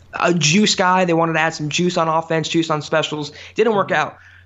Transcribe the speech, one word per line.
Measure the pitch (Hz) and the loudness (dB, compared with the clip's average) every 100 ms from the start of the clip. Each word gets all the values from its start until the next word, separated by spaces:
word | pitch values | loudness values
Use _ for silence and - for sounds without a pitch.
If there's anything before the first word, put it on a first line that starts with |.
| - - | -14 -2
a | - | 0
juice | 175 147 185 208 - | 2 2 4 2 2
guy. | 185 185 180 | 2 2 2
They | |
wanted | 165 165 | 2 2
to | 160 | 0
add | 160 | -2
some | 160 151 | -2 -6
juice | 151 180 175 | -2 0 0
on | 160 | 0
offense, | 160 160 160 156 | -2 -2 -2 0
juice | 175 160 | -2 0
on | 151 | -4
specials. | - 160 151 151 147 - - - | -2 -2 -2 -6 -10 -14 -10 0
Didn't | 226 208 | 2 2
work | 180 | 0
out. | 165 143 - - - | 0 -2 -6 -20 -20